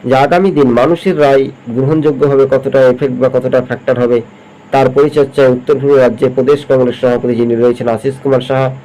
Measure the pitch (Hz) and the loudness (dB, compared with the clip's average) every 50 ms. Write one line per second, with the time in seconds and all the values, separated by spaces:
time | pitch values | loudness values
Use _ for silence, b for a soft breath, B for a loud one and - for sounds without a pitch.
0 | - 123 131 131 123 120 170 180 190 196 160 147 139 127 117 120 127 151 170 170 | -2 0 0 2 2 2 2 2 0 0 2 2 2 2 2 2 2 0 0 -2
1 | - 196 170 151 147 139 139 135 135 - - - - 120 113 123 131 135 160 156 | -2 -4 0 2 2 2 2 2 0 -2 -8 -14 -14 -8 -4 -4 -2 0 0 0
2 | 143 151 143 127 147 143 139 135 139 135 135 131 131 139 135 135 131 127 123 127 | 0 -2 0 0 0 0 2 2 2 2 0 -2 -2 0 0 2 2 2 2 0
3 | 151 131 123 123 131 127 131 127 123 131 127 127 120 - 123 110 - - 127 120 | -2 -4 -2 -2 -2 0 0 -2 -2 0 -2 -2 -2 -2 -8 -6 -4 -4 -2 0
4 | 123 120 123 117 110 B B B B B B - - - - 135 135 127 127 135 | 0 0 0 -2 -2 B B B B B B -20 -10 -4 0 0 0 2 2 2
5 | 147 151 139 147 139 135 - 143 135 127 127 123 127 - 147 127 135 139 143 135 | 0 2 2 0 -2 0 0 2 2 2 2 0 0 -2 -2 0 2 2 2 4
6 | 127 120 107 - 135 131 - 131 127 131 147 143 - - 139 127 127 123 120 - | 2 2 0 0 -4 -2 -2 0 0 0 0 0 0 -2 0 0 0 0 -2 -2
7 | - 123 123 123 127 123 123 117 120 117 117 113 120 123 120 123 123 120 113 110 | -2 0 0 0 -2 -2 -2 -2 -2 -2 0 0 2 0 0 0 -2 -4 -4 -2
8 | - 135 135 135 - 139 135 127 120 - 135 131 131 127 131 - | -4 -6 -8 -4 -2 0 0 0 0 -2 -2 -2 -2 -2 -4 -10